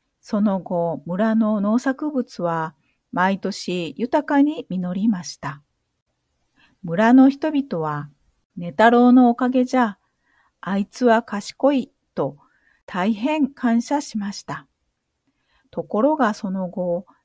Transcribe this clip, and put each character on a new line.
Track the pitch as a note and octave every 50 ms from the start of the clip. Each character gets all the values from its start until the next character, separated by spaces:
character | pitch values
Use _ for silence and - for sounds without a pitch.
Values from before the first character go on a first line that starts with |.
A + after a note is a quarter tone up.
| _ _ _ _
そ | _ - A#3 G3+
の | G#3 G#3+ F#3+ F#3
後、 | - - F#3 E3+ E3+ E3+ D#3 D3+ -
村 | E3+ F3+ F#3 A3 A3 A3
の | A3 A3 G#3+ A3 G#3
農 | G3 G#3 A3 B3
作 | - C4+ C4 - D#4 D4+
物 | D4+ B3+ A#3+ - - -
は | F3 E3+ E3 E3 D#3+ D#3+ - _ _ _ _ _ _ _
毎 | - E3+ F3+ F#3+ G3 F#3
年 | - F#3+ G3 - - - F3+ F3+ E3+ D3+ -
豊 | - G#3+ C4 - F4
か | D#4 D#4+ D4+ C#4
に | C#4 D4 D#4 E4+ - -
実 | F#3 F#3+ F3+ F3+ F3+ F#3+
り | G3 A#3
ま | G3+ F3 E3+
し | - - -
た。 | - D3 D3 D3 _ _ _ _ _ _ _ _ _ _ _ _ _ _ _ _ _ _ _ _ _ _ _ _
村 | - E3+ E3 F3 A3 A3+ B3
の | C4 C4 C#4
人 | C#4 - - D#4
々 | D#4 C#4 C#4 - G3+ E3 D#3+
は、 | D3+ D3 D3 C#3+ D3 _ _ _ _ _ _ _ _ _
「寝 | F3+ F3 F3
太 | - - G#3+ A#3
郎 | A#3+ A#3+ B3 B3
の | B3 B3+ B3+ A#3+
お | A#3+
か | - C4 B3
げ | B3+ B3+ B3+
じ | B3+ - C4
ゃ、 | A#3+ G#3+ G3 _ _ _ _ _ _ _ _ _ _ _ _ _
あ | - F3 G3 G3
い | G3+
つ | - - - B3+
は | A#3 A3+ A#3
賢 | A#3 - G#3 G3+ - - - - - C4+
い」 | D4 B3+ - - _ _ _ _ _
と | - D3+ C3 C#3+ - _ _ _ _ _ _ _ _ _
大 | - - F#3 F3+ A3 A3+
変 | G3+ A3 D4+ D#4 D#4 C#4 C4+
感 | - - - A#3 A3+ A#3
謝 | A#3 - C#4+ D4
し | C#4+ - - G#3+
ま | G3+ G3+
し | G3 -
た。 | - - C#3 C#3 - _ _ _ _ _ _ _ _ _ _ _ _ _ _ _ _ _ _ _ _ _
と | - E3+ E3
こ | - - G#3
ろ | A3+ D4 D#4
が | D4+ B3+ G#3 G#3+
そ | - - F#3+
の | F#3 F#3+ F#3 F3
後、 | F#3 F#3+ F3+ F3+ F3 F3+ G3+ _ _ _